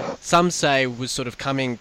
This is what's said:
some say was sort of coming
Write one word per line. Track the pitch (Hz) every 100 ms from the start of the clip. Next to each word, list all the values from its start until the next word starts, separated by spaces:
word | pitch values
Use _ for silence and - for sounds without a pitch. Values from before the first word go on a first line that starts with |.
| - -
some | - 175 175
say | - 151 135 131
was | 120 123
sort | - 123
of | -
coming | 139 135 131 117